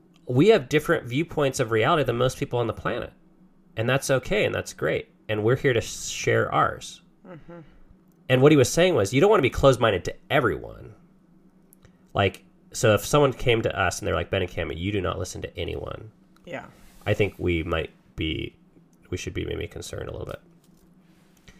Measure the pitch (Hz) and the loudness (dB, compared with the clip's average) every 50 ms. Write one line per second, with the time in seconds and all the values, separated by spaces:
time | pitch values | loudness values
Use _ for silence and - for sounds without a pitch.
0 | _ _ _ _ _ - 123 127 165 214 226 196 131 - 147 156 147 - 165 - | _ _ _ _ _ -2 2 4 6 6 6 4 4 2 0 0 2 0 -2 -2
1 | - 120 120 139 165 165 - - 147 135 131 - 131 110 113 110 110 135 175 160 | -2 -4 -4 -4 -4 -4 -2 -2 0 0 0 -2 -2 0 0 2 2 2 2 2
2 | 135 117 120 120 123 131 - - 143 - - 120 120 113 107 - - - 107 120 | 0 0 0 0 0 -2 -2 -4 -6 -4 -4 -2 -2 -2 -4 -4 -4 -6 -4 -6
3 | - - - _ _ _ _ _ _ _ _ _ _ _ - - 113 120 127 139 | -6 -10 -12 _ _ _ _ _ _ _ _ _ _ _ -8 -4 -2 0 0 0
4 | - - 139 127 - - 190 214 170 104 101 98 92 - - - - 151 160 113 | 0 0 0 0 0 -2 -2 0 0 0 -2 -4 -6 -8 -8 -6 -4 -2 -2 -4
5 | - _ _ _ _ - 110 107 104 113 127 - - 143 123 113 - - - - | -6 _ _ _ _ -6 -4 0 2 2 2 2 2 2 2 0 0 -4 -6 -12
6 | - - - - - - 117 113 110 - - 151 143 - - - - - - - | -10 -10 -10 -6 -2 0 2 2 0 0 0 0 0 0 -2 -6 -12 -16 -18 -20
7 | _ _ _ _ - 185 180 151 - - 170 170 151 - - - - - - _ | _ _ _ _ -20 -20 -20 -18 -18 -18 -18 -18 -20 -20 -20 -20 -20 -20 -20 _
8 | _ _ _ _ _ - 127 127 131 151 156 147 123 - - - 175 185 170 123 | _ _ _ _ _ 0 4 6 6 8 8 6 6 4 4 4 4 4 4 2
9 | 101 95 123 131 165 202 220 196 143 117 - - - 139 131 104 120 113 101 90 | 2 2 2 4 6 6 6 6 4 2 2 4 4 4 6 6 4 2 2 2
10 | - - - - - - - 147 135 107 80 64 57 55 53 55 - 62 - - | -2 -6 -10 -10 -6 -2 0 2 2 2 0 -2 -6 -12 -16 -16 -18 -20 -20 -20
11 | - - _ _ _ _ _ _ _ _ _ _ _ _ _ _ _ - _ _ | -20 -20 _ _ _ _ _ _ _ _ _ _ _ _ _ _ _ -20 _ _
12 | _ _ - - 101 98 - - - _ _ _ _ _ - - - 113 104 101 | _ _ -2 0 0 0 0 -4 -14 _ _ _ _ _ -6 0 4 4 4 4
13 | - - - 151 147 135 123 - - 127 117 113 104 - - - 95 87 - - | 2 2 2 4 4 4 2 0 0 2 2 2 2 -2 -2 0 -2 -2 -2 -2
14 | - 92 90 82 85 - - 98 92 85 - - 85 76 69 78 85 98 104 101 | -4 -2 -2 -2 -2 -2 -2 -2 -2 -2 -4 -6 -6 -6 -6 -6 -4 -4 -2 -2
15 | 87 87 87 85 92 - - - - - - - 85 80 82 - - - - - | -2 -4 -4 -6 -6 -8 -10 -10 -12 -12 -8 -8 -8 -6 -6 -8 -8 -8 -10 -12
16 | - 110 - _ _ _ _ _ - 175 170 131 - - - - - - - - | -14 -18 -20 _ _ _ _ _ -18 -14 -14 -14 -14 -16 -20 -20 -20 -20 -20 -10
17 | - - 107 - 104 95 - - 92 90 87 82 78 82 85 82 78 - - _ | -4 -2 0 0 0 -2 -2 -4 -2 -2 -2 -2 -2 -2 -4 -4 -4 -6 -10 _
18 | _ _ _ - 82 80 78 - - - - _ _ _ _ _ _ _ _ _ | _ _ _ -8 -6 -6 -4 -6 -8 -10 -12 _ _ _ _ _ _ _ _ _
19 | _ - - - - - 85 95 85 82 82 82 82 82 - - - - - - | _ -10 -10 -8 -8 -8 -8 -8 -8 -6 -6 -8 -8 -10 -10 -12 -14 -12 -10 -10
20 | - - - - - - - - _ _ _ _ _ _ _ _ _ _ _ _ | -10 -10 -10 -10 -10 -12 -12 -14 _ _ _ _ _ _ _ _ _ _ _ _
21 | _ _ _ _ _ _ _ _ _ - - _ | _ _ _ _ _ _ _ _ _ -20 -20 _